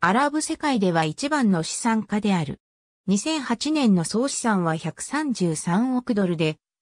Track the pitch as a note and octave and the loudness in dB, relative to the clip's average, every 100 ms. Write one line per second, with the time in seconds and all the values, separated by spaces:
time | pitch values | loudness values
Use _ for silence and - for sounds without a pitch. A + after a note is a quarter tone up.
0 | E3+ A3 D4 D4+ - D#4+ D4+ B3+ F#3+ E3+ | 2 2 2 0 -4 -4 0 2 2 2
1 | D#3+ D#3 C#4+ D4+ A3+ F3 E3 - A#3+ A3 | 0 -2 -2 2 2 2 0 -2 0 0
2 | G#3 G#3 G#3 F#3 D3 - _ _ _ _ | 0 -2 0 0 -2 -6 _ _ _ _
3 | - G3+ D#4 D#4+ B3+ A#3 D4 D#4 B3 F#3 | -2 0 0 -2 -2 -2 0 2 4 4
4 | D#3+ G#3 C4+ - A#3+ G3 E3+ D#3+ E3 - | 2 -2 -2 -2 0 0 0 -2 -4 -10
5 | - C#4+ D#4 A3+ F3+ D3+ - F3+ B3+ B3+ | -6 -4 -2 -2 -2 -2 0 0 0 -2
6 | B3 G#3 F#3 E3 D#3+ D#3 _ _ | -2 0 0 0 -2 -2 _ _